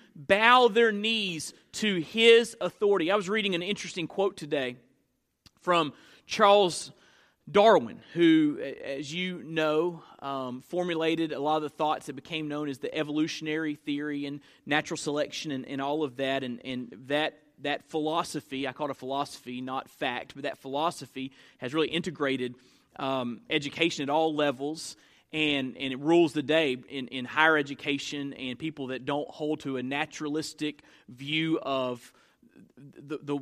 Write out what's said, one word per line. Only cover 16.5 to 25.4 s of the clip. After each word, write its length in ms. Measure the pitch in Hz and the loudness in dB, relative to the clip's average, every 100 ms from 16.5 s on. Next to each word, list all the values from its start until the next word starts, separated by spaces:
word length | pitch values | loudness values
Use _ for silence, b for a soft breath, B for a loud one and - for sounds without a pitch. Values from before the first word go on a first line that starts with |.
| 120 | -8
and 300 | 131 127 123 - 127 | -8 -10 -10 -12 -4
that, 320 | 147 156 - _ _ | -2 -2 -4 _ _
that 260 | 143 143 - | -6 -6 -4
philosophy, 800 | 160 151 165 175 156 - 135 135 | -4 -2 -2 -2 -6 -8 -6 -6
I 40 | |
call 160 | 123 147 | -6 -8
it 20 | |
a 40 | |
philosophy, 640 | 131 131 139 143 - - 123 | -8 -6 -4 -4 -8 -12 -10
not 260 | 131 131 - | -8 -8 -10
fact, 460 | - 139 123 - | -6 -4 -4 -8
but 80 | 139 | -10
that 160 | 139 - | -10 -10
philosophy 760 | 135 139 160 - 131 131 131 - b b | -8 -2 -2 -4 -10 -10 -12 -12 b b
has 140 | 127 | -4
really 160 | 156 151 | -2 0
integrated, 640 | 160 160 143 139 131 123 123 b b b - | -2 -4 -2 -2 -2 -4 -8 b b b -8
um, 420 | 139 135 120 117 - | -4 -4 -4 -8 -4
education 540 | 151 139 - 170 165 | -4 -4 -2 -2 -2
at 80 | 139 | -2
all 240 | 151 160 | 0 0
levels, 640 | 147 147 127 143 165 - - b b b | 0 -2 -2 -6 -8 -12 -18 b b b
and, 440 | 156 | -2